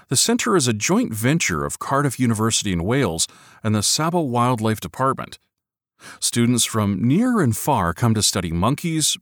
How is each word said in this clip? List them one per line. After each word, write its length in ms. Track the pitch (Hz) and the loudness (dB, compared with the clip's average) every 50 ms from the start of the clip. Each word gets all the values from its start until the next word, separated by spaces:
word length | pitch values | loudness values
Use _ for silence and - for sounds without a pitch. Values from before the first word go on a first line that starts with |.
| - - | -8 -4
the 40 | 135 | -2
center 380 | - - - 240 240 - 240 208 | 0 2 2 0 0 0 2 2
is 140 | 175 131 123 | 2 2 2
a 40 | |
joint 400 | 113 104 - - 175 233 254 - | 0 0 0 0 2 2 0 0
venture 520 | 110 107 107 127 151 165 - - 90 73 71 | -2 -2 0 2 2 2 0 0 -2 -2 -2
of 160 | 71 - - | -4 -6 -6
Cardiff 400 | - - 139 139 143 143 - - | -4 -2 0 0 0 0 0 0
University 520 | 127 123 113 104 110 113 110 - - 104 | 0 0 2 2 0 0 0 0 0 0
in 120 | 90 85 82 | 0 0 0
Wales 420 | 101 123 143 131 95 80 82 - - - - - - - - - | 0 0 2 0 0 0 -2 -4 -6 -6 -18 -20 -20 -16 -6 -2
and 100 | 110 107 | 0 0
the 60 | 107 | 0
Sabah 440 | 98 - - - 151 165 165 180 160 | 0 0 0 0 -2 0 0 -2 -2
Wildlife 540 | 131 117 117 120 107 104 101 107 110 110 - | 0 0 2 2 2 2 0 0 -2 -2 -2
Department. 640 | - 87 - - 131 135 120 85 60 - - - _ _ _ _ _ _ _ _ _ _ _ _ - - - - | -4 -10 -4 -2 0 0 0 -2 -6 -12 -12 -18 _ _ _ _ _ _ _ _ _ _ _ _ -20 -20 -12 -6
Students 440 | - - - 123 120 120 123 113 - | -4 -2 0 2 2 2 2 0 0
from 380 | - - 110 104 98 101 - | -2 0 0 0 0 0 0
near 380 | 107 123 139 190 247 254 247 220 | 2 2 2 2 2 2 2 2
and 160 | 165 120 107 | 2 2 0
far 360 | - - - 139 113 90 82 | 0 0 0 0 2 2 0
come 220 | 117 - - 117 110 | 0 0 2 2 2
to 80 | 107 | 2
study 300 | 101 - - 104 87 85 | 0 0 0 -2 -2 -2
monkeys, 640 | 80 85 92 117 143 - - 170 160 156 143 - - - | -2 0 0 0 0 -2 -4 -4 -2 -2 -2 -2 -2 -4